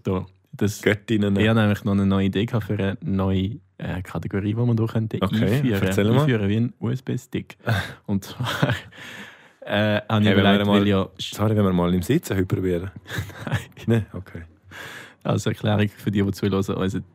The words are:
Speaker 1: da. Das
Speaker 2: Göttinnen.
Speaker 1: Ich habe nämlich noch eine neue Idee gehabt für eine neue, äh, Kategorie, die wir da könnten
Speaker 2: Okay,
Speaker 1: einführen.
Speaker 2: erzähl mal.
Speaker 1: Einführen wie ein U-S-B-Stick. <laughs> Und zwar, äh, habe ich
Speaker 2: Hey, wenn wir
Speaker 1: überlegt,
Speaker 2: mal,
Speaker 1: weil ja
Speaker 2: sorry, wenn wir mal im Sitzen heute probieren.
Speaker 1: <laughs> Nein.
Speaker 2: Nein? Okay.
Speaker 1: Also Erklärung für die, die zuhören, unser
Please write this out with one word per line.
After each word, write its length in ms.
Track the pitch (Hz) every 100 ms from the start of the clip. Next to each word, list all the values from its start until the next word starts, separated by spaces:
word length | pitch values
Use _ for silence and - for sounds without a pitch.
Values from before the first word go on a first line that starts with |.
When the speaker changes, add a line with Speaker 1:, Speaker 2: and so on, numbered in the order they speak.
Speaker 1:
da. 220 | - 92 95 _ _
Das 280 | - 101 -
Speaker 2:
Göttinnen. 540 | - 101 - 110 101 98
Speaker 1:
Ich 100 | 107
habe 120 | 113
nämlich 240 | 104 101
noch 80 | -
eine 140 | 101 98
neue 220 | 98 95
Idee 180 | 92 117
gehabt 200 | 113 -
für 60 |
eine 240 | 104 98 92
neue, 580 | - 95 95 95 95 - _ -
äh, 240 | - 87
Kategorie, 520 | 92 85 - 98 104
die 40 | 110
wir 180 | 120 113
da 100 | 113
könnten 360 | - 110 -
Speaker 2:
Okay, 200 | 98 110 98
Speaker 1:
einführen. 380 | 123 139 98
Speaker 2:
erzähl 260 | 95 98 101
mal. 100 | 123
Speaker 1:
Einführen 280 | 151 107 98
wie 60 | 107
ein 160 | 120 -
U-S-B-Stick. 800 | 113 127 - 123 - 98 95 - - 104
<laughs> 240 | - - -
Und 160 | 101 -
zwar, 220 | - 123 - - - - - - - - - - -
äh, 400 | - 104 107 104 -
habe 140 | 110
ich 60 | 104
Speaker 2:
Hey, 60 | 98
wenn 0 |
wir 40 |
Speaker 1:
überlegt, 240 | 98 101 101
Speaker 2:
mal, 140 | 101
Speaker 1:
weil 80 | 101
ja 220 | 98 92 -
Speaker 2:
sorry, 360 | - - 107 107
wenn 100 | 98
wir 80 |
mal 200 | 90 87
im 80 | 92
Sitzen 360 | 87 175 - 98
heute 80 | 90
probieren. 420 | 101 92 87 95 - - -
Speaker 1:
<laughs> 260 | - - -
Nein. 120 | - - - -
Speaker 2:
Nein? 200 | 113 101
Okay. 300 | - 92 85 85 _ - - - - - -
Speaker 1:
Also 260 | - 107 110
Erklärung 400 | - 107 104 104
für 200 | - -
die, 140 | 101
die 80 | 98
zuhören, 440 | 95 101 98 95 92
unser 260 | 95 95 -